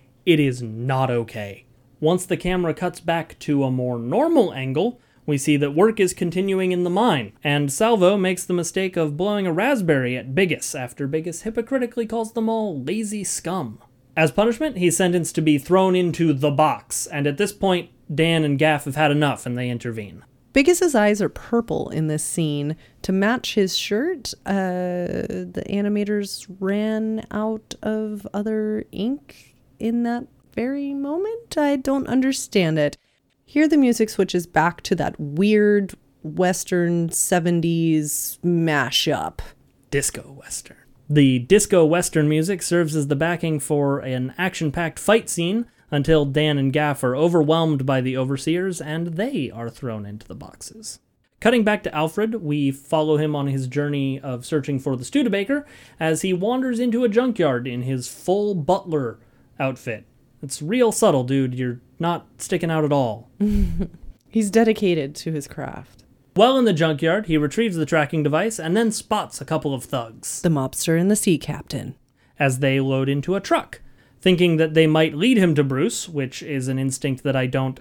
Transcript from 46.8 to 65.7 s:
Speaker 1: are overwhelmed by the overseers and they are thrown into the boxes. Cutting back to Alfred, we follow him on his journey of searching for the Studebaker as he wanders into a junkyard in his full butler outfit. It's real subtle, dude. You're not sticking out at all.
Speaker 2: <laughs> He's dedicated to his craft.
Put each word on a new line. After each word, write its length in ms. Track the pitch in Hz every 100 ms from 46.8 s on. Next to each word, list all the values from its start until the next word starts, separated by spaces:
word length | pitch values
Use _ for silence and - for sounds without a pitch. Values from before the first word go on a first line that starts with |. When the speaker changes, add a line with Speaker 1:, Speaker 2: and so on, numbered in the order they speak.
| 151 139
Speaker 1:
are 100 | 127
overwhelmed 720 | 131 170 170 147 165 160 143
by 160 | 135 131
the 160 | 127 127
overseers 640 | 131 139 156 175 190 170
and 280 | 151 160 170
they 420 | 160 240 247 123
are 180 | 113 117
thrown 380 | - 127 107 101
into 200 | 107 -
the 80 |
boxes. 640 | - - - - 226 220 - _ _ _ _
Cutting 220 | 226 247
back 200 | 208 208
to 120 | -
Alfred, 420 | 151 160 202 220 220
we 340 | 151 147 139
follow 480 | 135 - 160 156 147
him 180 | 151 147
on 120 | 139
his 200 | 135 131
journey 500 | 139 147 143 135 135
of 280 | 143 123 -
searching 320 | 156 143 135
for 180 | 147 127
the 80 |
Studebaker 600 | 123 285 247 196 196 285 285 - - -
as 220 | 160 160
he 100 | 190
wanders 480 | 180 208 254 262 233
into 240 | 247 226
a 40 | 247
junkyard 580 | 214 254 220 156 123 127
in 140 | 120
his 260 | 127 131 123
full 460 | - - 196 208
butler 640 | 185 143 190 185 151 120 - _ _ _ -
outfit. 460 | 135 127 123 107 - _ _ _
It's 200 | 135 -
real 280 | 151 247 226
subtle, 340 | - 214 139
dude. 300 | 123 135 131
You're 260 | 127 127 123 _ -
not 280 | 165 165 - -
sticking 320 | - 165 165
out 140 | 160
at 80 | 151
all. 380 | 143 120 107 - - 208 202 185 165
Speaker 2:
<laughs> 460 | - - - - _
He's 220 | 226 202
dedicated 640 | 226 226 214 196 160 139 -
to 160 | 170
his 140 | 156 -
craft. 580 | - 135